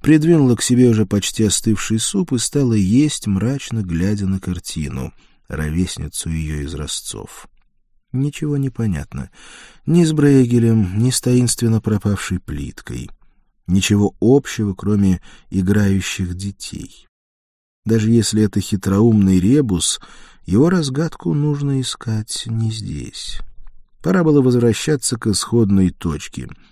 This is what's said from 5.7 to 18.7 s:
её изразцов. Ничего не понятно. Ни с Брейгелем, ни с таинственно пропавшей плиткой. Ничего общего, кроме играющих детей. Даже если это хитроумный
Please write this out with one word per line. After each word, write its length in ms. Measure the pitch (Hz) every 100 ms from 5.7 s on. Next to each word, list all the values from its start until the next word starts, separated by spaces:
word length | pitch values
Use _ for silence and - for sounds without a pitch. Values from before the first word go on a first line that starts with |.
| 82 90 - 76 - 80
её 340 | 80 78 76
изразцов. 840 | 71 76 73 - - 52 - - - _ _ _ _ _ _
Ничего 460 | 127 143 - 151 143
не 100 | 135
понятно. 640 | - 110 78 - 69 65 _ - - - - -
Ни 180 | 170
с 80 | 160
Брейгелем, 840 | 156 143 135 123 120 113 113 92 101
ни 100 | 123
с 140 | -
таинственно 580 | 127 123 120 - 117 113
пропавшей 580 | - 104 107 98 - 92
плиткой. 680 | - 73 67 - - 62 - - - _ _ _ -
Ничего 480 | 92 - 104 101 -
общего, 540 | 107 139 - - 104
кроме 480 | 92 98 104 98 90 - - _
играющих 880 | 95 92 104 101 98 - - 90
детей. 720 | 87 101 98 - - - - _ _ _ _ _ _ _ _ 107
Даже 240 | 113 110
если 320 | 117 104 107
это 180 | 107 104
хитроумный 800 | -